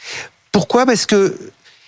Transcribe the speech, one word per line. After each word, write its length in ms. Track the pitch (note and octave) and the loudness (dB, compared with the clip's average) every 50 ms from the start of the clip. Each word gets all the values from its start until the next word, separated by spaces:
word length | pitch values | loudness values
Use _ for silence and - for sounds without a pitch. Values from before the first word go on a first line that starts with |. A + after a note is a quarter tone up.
| - - - - - - _ _ _ _ | -16 -14 -14 -14 -14 -16 _ _ _ _
Pourquoi ? 340 | - G3+ - - - A#3+ B3+ C4 | -2 0 0 2 2 2 2 2
Parce 180 | A#3 - - | 2 0 0
que... 320 | - G#3+ G3+ G3 - - - - - - _ _ _ _ _ _ | 2 2 2 2 2 -2 -6 -14 -20 -20 _ _ _ _ _ _